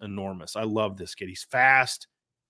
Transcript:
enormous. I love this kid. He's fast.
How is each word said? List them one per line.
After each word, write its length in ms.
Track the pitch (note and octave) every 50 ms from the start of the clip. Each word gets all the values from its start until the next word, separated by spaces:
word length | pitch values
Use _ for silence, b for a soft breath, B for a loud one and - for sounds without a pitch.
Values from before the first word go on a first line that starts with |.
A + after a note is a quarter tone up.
enormous. 540 | G#2+ G2+ G2 G2+ F#2+ G2 F#2+ F2 D#2 - -
I 60 | G#2
love 360 | A2 A2 G#2+ A2 G#2+ G2+ G2
this 180 | F#2+ F2 - -
kid. 120 | - G2+
He's 160 | F#2 F#2+ - -
fast. 640 | - - B2+ C3 C3+ C3+ C3 B2+ - - - - _ _ _ _ _ _ _ _